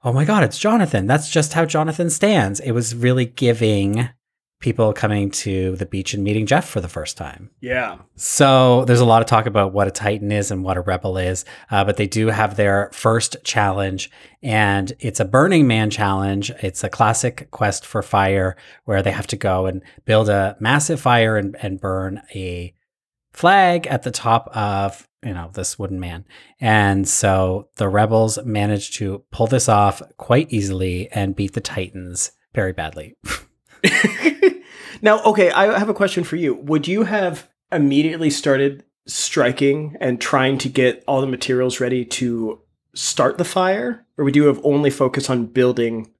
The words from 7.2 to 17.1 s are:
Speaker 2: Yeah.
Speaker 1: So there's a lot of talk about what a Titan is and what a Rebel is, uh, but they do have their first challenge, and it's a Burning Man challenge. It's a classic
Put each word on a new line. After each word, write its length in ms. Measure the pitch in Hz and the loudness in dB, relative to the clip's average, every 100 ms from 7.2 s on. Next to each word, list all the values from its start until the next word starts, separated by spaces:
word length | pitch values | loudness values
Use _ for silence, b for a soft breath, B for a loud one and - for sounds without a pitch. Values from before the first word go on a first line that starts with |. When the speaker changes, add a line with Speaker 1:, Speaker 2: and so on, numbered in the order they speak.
| 76 - 101 _ | -12 -14 -20 _
Speaker 2:
Yeah. 360 | 123 127 117 90 - - | -6 -4 -4 -10 -20 -10
Speaker 1:
So 680 | - - 139 135 127 123 123 | -6 4 6 6 6 6 4
there's 140 | 120 | 4
a 60 | 120 | 6
lot 180 | 113 | 6
of 40 | 113 | 6
talk 200 | 113 101 | 2 2
about 260 | 104 98 | 0 0
what 140 | 98 98 | 0 -2
a 40 | |
Titan 400 | - 104 104 101 | 0 -4 -2 -2
is 200 | 104 98 | -2 -2
and 120 | 98 | -4
what 140 | 95 90 | -4 -4
a 40 | |
Rebel 360 | 90 92 98 92 | -2 -4 -4 -4
is, 280 | 92 92 - B B | -4 -4 -10 B B
uh, 120 | 104 | 0
but 140 | 101 104 | 2 0
they 80 | 101 | -2
do 220 | 110 110 | 0 0
have 300 | 104 110 101 | 0 -2 2
their 340 | 101 98 101 | 2 2 -2
first 440 | - 110 113 - - | -2 0 0 -2 -8
challenge, 680 | - - 101 95 98 95 - b b b | -4 0 0 0 -4 -4 -10 b b b
and 500 | - 107 104 98 95 - | -2 2 2 2 -2 -6
it's 200 | 120 - | -8 -4
a 60 | 98 | 2
Burning 400 | 127 165 180 135 | 4 4 4 4
Man 240 | 110 107 | 4 0
challenge. 600 | 101 104 98 98 98 101 - | 0 0 0 0 -2 -6 -6
It's 220 | 98 - | -8 -6
a 60 | 101 | -8
classic 600 | - 107 | 0 0